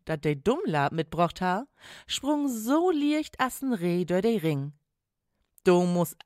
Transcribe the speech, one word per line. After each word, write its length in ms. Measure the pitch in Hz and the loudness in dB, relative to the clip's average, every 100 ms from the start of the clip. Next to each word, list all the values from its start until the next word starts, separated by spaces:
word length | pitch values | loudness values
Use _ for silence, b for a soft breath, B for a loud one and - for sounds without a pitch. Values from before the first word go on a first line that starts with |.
dat 200 | - 160 | -8 -4
de 120 | 156 147 | -2 0
Dummlab 560 | 165 277 392 151 143 | 0 0 0 0 0
mitbrocht 480 | 165 160 151 170 - | -2 -4 0 0 0
ha, 280 | 185 185 277 B B B B | -2 -2 -6 B B B B
sprung 420 | - 262 302 285 | -6 -2 0 0
so 420 | 233 220 294 370 | -2 0 2 2
leicht 480 | 311 294 302 302 - | 2 0 0 -2 -4
assen 340 | 262 - 269 | -4 -4 -4
Reh 320 | 233 175 175 170 | -2 0 0 0
dör 160 | 180 | 0
de 160 | 214 226 | 2 0
Ring. 360 | 160 147 143 143 _ _ _ _ _ _ _ _ | 0 -2 -4 -12 _ _ _ _ _ _ _ _
Do 220 | - 180 180 | 4 4 4
muss 300 | 175 170 - | 2 0 -2